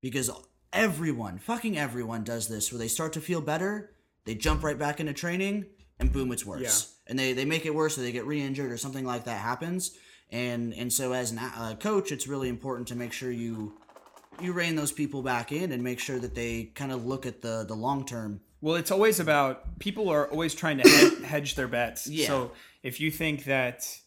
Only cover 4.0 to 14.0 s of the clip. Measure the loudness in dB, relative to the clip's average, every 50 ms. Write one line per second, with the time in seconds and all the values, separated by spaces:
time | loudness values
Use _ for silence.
4 | _ _ _ _ _ -6 -4 0 2 2 2 4 2 0 0 2 0 0 0 0
5 | -2 -4 -2 -2 -2 -2 0 0 0 0 0 -2 -4 -6 -14 _ -20 -20 _ _
6 | 2 2 4 4 0 0 0 -2 -4 -6 -6 -4 0 2 2 2 2 -2 -12 _
7 | _ -4 -2 0 2 2 2 2 2 2 2 0 0 0 2 2 2 2 2 0
8 | -2 -2 -2 -2 -2 -2 -2 -2 0 -2 -2 -2 -2 -4 -4 -4 -6 -6 -6 -4
9 | -4 -2 -4 -4 -4 -4 -6 -4 -2 -2 -2 -2 -2 -4 -2 -2 -2 -4 -6 -10
10 | -20 -20 -20 -20 _ _ -4 -2 -2 0 0 -2 -2 -4 -4 -4 -2 0 0 0
11 | 0 0 0 0 0 -2 -4 -4 -6 -6 -6 -6 -6 -6 -6 -4 -2 2 2 2
12 | 2 0 -4 -6 -4 -4 -4 -2 -2 -2 -2 -4 -4 -4 -4 -4 -4 -6 -6 -6
13 | -6 -6 -6 -6 -4 -4 -4 -2 -2 -4 -4 -4 -6 -6 -8 -14 -20 _ -20 -20